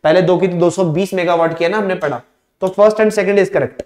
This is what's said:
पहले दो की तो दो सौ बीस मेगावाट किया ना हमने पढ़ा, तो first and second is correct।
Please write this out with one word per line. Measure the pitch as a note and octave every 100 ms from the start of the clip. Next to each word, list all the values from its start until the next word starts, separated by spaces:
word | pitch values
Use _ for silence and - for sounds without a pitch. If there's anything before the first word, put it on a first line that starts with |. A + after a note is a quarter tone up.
पहले | D#3 E3+
दो | F3 F3
की | F#3
तो | F3
दो | E3+
सौ | E3 F3+
बीस | D#3 G3
मेगावाट | F#3 F3 E3+ E3 D#3+
किया | E3+
ना | G#3
हमने | G3 F3+
पढ़ा, | D3 B2 _ _ _ _
तो | F#3+ F#3+
first | G#3+ G#3+
and | G#3+ G#3
second | F#3+ G3+
is | F#3+ D#3+
correct। | B2+ -